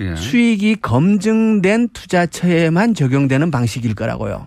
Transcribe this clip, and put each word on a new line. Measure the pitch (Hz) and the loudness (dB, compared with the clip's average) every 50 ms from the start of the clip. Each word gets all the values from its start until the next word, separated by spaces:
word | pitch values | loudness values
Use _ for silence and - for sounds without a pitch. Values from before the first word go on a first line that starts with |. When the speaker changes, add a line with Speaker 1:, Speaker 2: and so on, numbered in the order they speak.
Speaker 1:
예. | 98 90 82 | -8 -6 -6
Speaker 2:
수익이 | 78 90 127 247 240 233 233 220 196 208 214 220 | -6 -6 -2 0 2 2 2 2 2 0 0 0
검증된 | - - - 110 131 165 196 208 196 190 220 220 220 226 220 214 202 175 190 214 233 240 226 | 0 -2 0 0 2 2 2 2 2 0 0 0 2 2 2 2 2 2 2 2 2 0 -2
투자처에만 | - - - - 185 175 175 165 - - 175 180 170 165 165 160 165 180 226 240 208 | -4 -12 -8 -2 0 0 0 0 -2 -2 0 0 2 2 2 2 2 2 2 2 2
적용되는 | - 139 123 131 139 143 131 131 135 160 175 | 0 0 0 2 0 2 2 2 0 0 0
방식일 | 135 123 120 110 - 123 117 113 104 | 0 -2 -2 -2 -4 -4 -4 -4 -4
거라고요. | 110 110 117 123 123 107 101 - - - | -4 -6 -6 -6 -6 -8 -8 -8 -10 -12